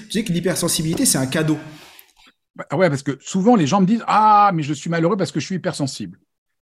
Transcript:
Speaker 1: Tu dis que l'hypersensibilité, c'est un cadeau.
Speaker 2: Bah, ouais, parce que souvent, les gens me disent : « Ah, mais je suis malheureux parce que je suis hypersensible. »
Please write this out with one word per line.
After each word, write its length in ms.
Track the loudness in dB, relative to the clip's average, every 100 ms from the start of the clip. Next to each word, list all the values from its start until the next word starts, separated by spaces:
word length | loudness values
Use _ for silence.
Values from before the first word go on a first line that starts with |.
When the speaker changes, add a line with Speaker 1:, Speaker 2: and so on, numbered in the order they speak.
| -8
Speaker 1:
Tu 100 | -6
dis 40 |
que 80 | -2
l'hypersensibilité, 720 | -2 -2 -2 -2 -2 -2 0 0
c'est 120 | 0
un 80 | 0
cadeau. 320 | 0 0 -2 -6 -20 -20 -20 _ _ _ _ _ -18
Speaker 2:
Bah, 120 | -6 0
ouais, 140 | 2
parce 120 | 0
que 160 | -4 -8
souvent, 360 | -4 0 4 4
les 100 | 4
gens 160 | 2
me 60 | 2
disent : « 160 | 2 0
Ah, 440 | 2 6 6 4
mais 80 | 2
je 120 | -4
suis 180 | -6 -4
malheureux 260 | 0 0 0
parce 140 | -2
que 80 | -4
je 60 | -6
suis 80 | -6
hypersensible. » 640 | -6 -4 -6 -6 -12 -16 _ _ _ _ _